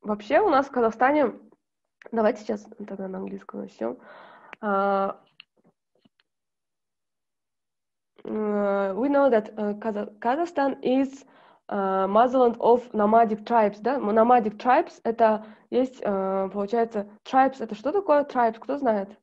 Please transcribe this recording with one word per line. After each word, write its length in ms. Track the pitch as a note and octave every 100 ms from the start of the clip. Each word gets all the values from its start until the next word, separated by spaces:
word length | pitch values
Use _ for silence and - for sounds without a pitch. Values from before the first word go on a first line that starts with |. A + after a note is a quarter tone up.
вообще 400 | G#3 G#3 - D4
у 80 | G#4
нас 180 | C4+ C4+
в 40 |
Казахстане, 600 | C4+ A3+ A3 B3 D4+ B3+ - _ _ _ _ _ _ -
давайте 300 | A3+ G#3+ A3+
сейчас 260 | - G#3+ - - G#3
тогда 200 | G3 F#3+
на 120 | F#3+
английском 420 | G3 G3 - G#3
начнём. 380 | G3 - - B3+ - - - - - -
А, 600 | G#3+ G3 G3+ G3 G3 - _ _ - _ _ _ _ _ _ _ _ _ _ _ _ _ _ _ _ _ _ _ _ _ _ _ _ _ _ _
э, 720 | - G#3+ G#3+ G#3 G3+ G3 G3 F#3+
we 140 | C#4
know 200 | C#4+ C#4
that, 240 | A3+ G#3+ -
э, 160 | G#3 G#3
Каза-, 340 | A3+ G3+ G#3 -
Kazakhstan 600 | A#3 C#4 E4+ - C#4 C4+
is, 440 | - C4 C4+ C4+ - _ _ _ _
э, 380 | G3+ G3 F#3+ F#3+
motherland 500 | G#3 B3 C4 B3 A3+
of 320 | G#3+ A#3+ A#3+
nomadic 520 | G#3+ G#3 A3+ A3+ G#3+ -
tribes, 340 | A#3 G#3 G#3
да? 140 | G#3+ C#4
М, 140 | G#3
nomadic 460 | A3 A3+ B3 G#3 G#3+
tribes — 420 | B3 C4+ F4 -
это 420 | - A#3 A3+ G#3+ G#3+ - _
есть, 300 | A#3 B3+ -
э, 480 | - G3 F#3+ F#3+ F#3+
получается, 560 | G3+ G3+ A#3 A3+ A3 G3+ -
tribes — 340 | - C4 C4+ C4+
это 120 | A3+ G#3
что 160 | C4+
такое 320 | G4 E4+ D4 C#4+
tribes? 340 | C4 A#3 A3
Кто 180 | - C#4+
знает? 400 | C4+ G#3+ G3 G#3+